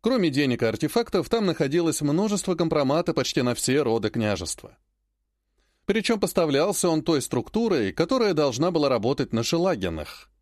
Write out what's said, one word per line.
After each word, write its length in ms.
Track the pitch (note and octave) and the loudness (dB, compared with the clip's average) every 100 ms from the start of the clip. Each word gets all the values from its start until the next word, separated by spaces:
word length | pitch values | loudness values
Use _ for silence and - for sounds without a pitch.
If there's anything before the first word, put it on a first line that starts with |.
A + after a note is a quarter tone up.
Кроме 300 | A3 B3+ E3+ | 2 2 2
денег 320 | C3+ C#3+ A#2 | 2 0 2
и 20 | A2+ | 0
артефактов, 640 | G#2+ D3+ A#3 A#3 F#3+ D3+ | 0 0 0 0 -2 0
там 160 | A3+ G3+ | 0 0
находилось 560 | D#3 C#3+ D#3+ E3 - | 0 0 2 0 0
множество 540 | D3 D#3 G#3+ G3+ - F3 | 0 0 0 -2 -2 -2
компромата 580 | E3 D#3 C3+ D3+ F3 | 0 2 2 2 0
почти 300 | D#3 B2+ - | -2 0 0
на 100 | B2 | 0
все 300 | A#2 - C3+ | 0 0 2
роды 260 | B2+ A2+ G#2 | 2 0 0
княжества. 680 | A#2 G#2+ G2 F2+ - - _ _ _ _ _ _ _ _ _ _ _ - | -2 -2 -2 -6 -10 -14 _ _ _ _ _ _ _ _ _ _ _ -2
Причём 340 | G3+ G#3 A3+ | -2 0 -2
поставлялся 680 | F3 - D#3+ C#3 F3+ F3+ F3+ | 0 0 2 2 0 0 0
он 160 | D#3+ | 0
той 180 | D#3 D3+ | 0 0
структурой, 720 | - C3 - A3 A3+ E3 G2 | 0 -4 -2 -2 0 0 0
которая 420 | - E3+ C4 G#3+ | 0 0 2 2
должна 380 | D#3 D3 A#2 E3+ | 2 0 0 0
была 160 | E3+ C#3+ | 2 2
работать 460 | B2 G#2+ C#3+ C3 | 2 0 -2 -2
на 100 | A2+ | -2
Шелагинах. 840 | A#2 E3 F#3 D3+ F3+ D#2+ D2+ - - _ | -2 0 0 -2 -4 -6 -10 -16 -20 _